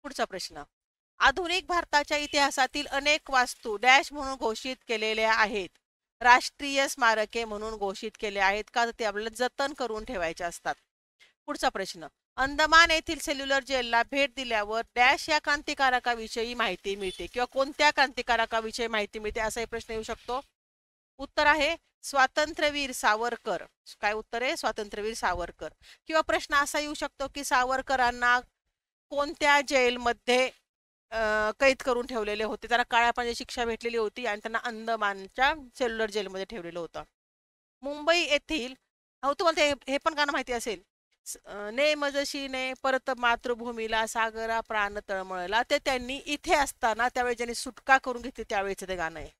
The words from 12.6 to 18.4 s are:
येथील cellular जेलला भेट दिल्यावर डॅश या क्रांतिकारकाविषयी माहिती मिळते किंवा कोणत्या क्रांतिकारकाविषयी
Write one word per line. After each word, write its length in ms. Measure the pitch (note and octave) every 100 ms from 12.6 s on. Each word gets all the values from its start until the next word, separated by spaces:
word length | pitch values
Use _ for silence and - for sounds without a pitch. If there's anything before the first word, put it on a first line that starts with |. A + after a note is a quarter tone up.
| D4+ D#4+ E4
येथील 280 | D#4+ - D4+
cellular 440 | - C#4 C4+ C4+
जेलला 400 | C4 C4 A#3+ A#3
भेट 300 | A3+ C#4 C#4 -
दिल्यावर 460 | A#3+ A3 G#3 A3 A3+ A#3+
डॅश 340 | B3 D#4 -
या 100 | D4+
क्रांतिकारकाविषयी 1120 | D4+ D4 D4+ C#4+ C4+ B3 A#3+ A#3 A3 A#3+ A3+
माहिती 420 | A#3+ A3+ F3+ G3+ G3
मिळते 320 | F#3+ - F3
किंवा 180 | A#3+ B3
कोणत्या 460 | C4+ C4+ - D4
क्रांतिकारकाविषयी 960 | D4 C4+ B3+ A#3+ A3+